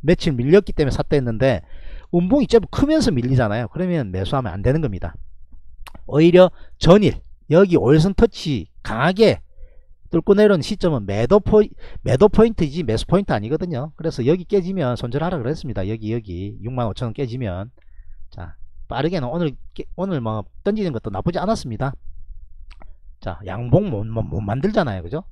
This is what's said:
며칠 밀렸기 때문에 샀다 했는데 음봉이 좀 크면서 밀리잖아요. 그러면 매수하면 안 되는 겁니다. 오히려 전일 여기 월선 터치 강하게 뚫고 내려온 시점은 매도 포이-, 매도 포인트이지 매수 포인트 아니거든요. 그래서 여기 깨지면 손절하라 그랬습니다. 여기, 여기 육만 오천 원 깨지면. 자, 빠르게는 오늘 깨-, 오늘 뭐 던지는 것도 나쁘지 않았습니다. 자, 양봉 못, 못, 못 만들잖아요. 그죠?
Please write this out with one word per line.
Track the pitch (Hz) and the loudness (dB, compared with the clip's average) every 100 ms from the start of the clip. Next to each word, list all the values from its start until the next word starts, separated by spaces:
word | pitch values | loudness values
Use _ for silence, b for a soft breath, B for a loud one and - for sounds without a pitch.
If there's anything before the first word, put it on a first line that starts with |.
며칠 | 143 180 - | 2 0 2
밀렸기 | 131 123 185 - | -2 4 4 4
때문에 | - 143 | -2 0
샀다 | - 139 151 | 0 0 0
했는데 | 123 113 131 107 b b b b b | 0 0 0 0 b b b b b
음봉이 | 175 180 277 240 | 0 2 2 4
좀 | 233 180 | 2 2
크면서 | - 285 311 247 | -2 2 2 2
밀리잖아요. | 143 120 131 113 107 117 | 0 2 2 2 -2 -4
그러면 | - 180 170 110 | -4 -2 -2 -2
매수하면 | 92 98 139 120 | -4 -2 -2 -4
안 | 87 | -2
되는 | 98 147 | 0 0
겁니다. | 147 92 85 - - - - - - - - - - | 0 -4 -8 -10 -16 -16 -18 -18 -18 -16 -16 -14 -4
오히려 | 139 170 175 180 b b - | 4 6 8 6 b b 0
전일 | - 190 185 - - - - | 6 8 6 0 -10 -20 2
여기 | 156 196 165 | 4 6 4
월선 | 110 156 175 | 6 4 4
터치 | 190 233 - - 127 82 - | 4 2 2 -4 -4 -6 -14
강하게 | - 110 147 190 214 117 - - - - _ - - | -8 -2 0 4 4 4 -6 -18 -18 -18 _ -20 -4
뚫고 | 170 190 | -4 2
내려온 | 202 214 190 | 6 6 4
시점은 | 127 208 180 143 | 0 -2 0 0
매도 | 98 98 117 208 | -2 -2 4 4
포이-, | - 214 208 - B B | 6 4 4 -2 B B
매도 | - 104 202 | -2 4 4
포인트이지 | 196 226 226 156 147 | 6 4 4 -2 -2
매수 | 143 113 - | -2 -2 0
포인트 | 175 202 | 0 0
아니거든요. | 120 104 156 180 139 151 - | -2 -2 -4 -4 -6 -8 -6
그래서 | 160 - | -8 -2
여기 | 120 185 | 0 0
깨지면 | 170 202 175 190 135 120 | 0 -2 -2 -2 -2 -2
손절하라 | 120 135 160 185 | -4 -4 -2 -4
그랬습니다. | 120 160 143 101 95 | -4 -6 -6 -6 -4
여기, | 110 107 | -4 -4
여기 | 117 104 87 98 110 | -6 -6 -8 -8 -10
육만 | 107 127 117 | -10 -4 -6
오천 | 95 120 | -4 -8
원 | |
깨지면. | 104 135 123 113 90 107 - - - - - - | -6 -8 -6 -6 -6 -10 -14 -20 -18 -16 -14 -14
자, | - 85 - - - - | -14 -16 -14 -16 -14 -10
빠르게는 | 117 151 180 123 | -4 -2 -2 -4
오늘 | 160 165 127 - | -2 -4 -4 -14
깨-, | - - - | -14 -14 -8
오늘 | 190 160 | -4 -4
뭐 | 113 110 101 - | -4 -6 -8 -6
던지는 | - 214 190 | -4 -2 -2
것도 | 117 - | -4 -6
나쁘지 | 98 - 175 | -4 -2 -2
않았습니다. | 180 226 135 107 135 131 - - - - - - - - - - - - | -2 -2 -4 -6 -6 -6 -12 -12 -14 -14 -16 -16 -18 -16 -18 -18 -20 -12
자, | - 87 | -10 -10
양봉 | 95 98 123 160 202 | -10 -10 2 2 2
못, | 110 107 | -4 -4
못, | 113 | -6
못 | 110 120 | -4 -6
만들잖아요. | 101 120 190 214 156 98 | -4 -2 0 0 0 -4
그죠? | 90 139 - | -8 -10 -12